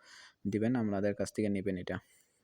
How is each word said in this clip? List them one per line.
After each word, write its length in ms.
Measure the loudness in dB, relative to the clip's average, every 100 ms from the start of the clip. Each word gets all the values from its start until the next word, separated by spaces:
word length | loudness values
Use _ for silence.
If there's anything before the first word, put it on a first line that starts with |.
| -18 -20 -20 _ -2
দিবেন, 280 | 2 2 2
আমাদের 380 | 2 2 0 0
কাছ 140 | -2
থেকে 160 | 0 0
নেবেন 280 | 0 0 -4
এটা। 200 | -4 -6 -8 -20 _ _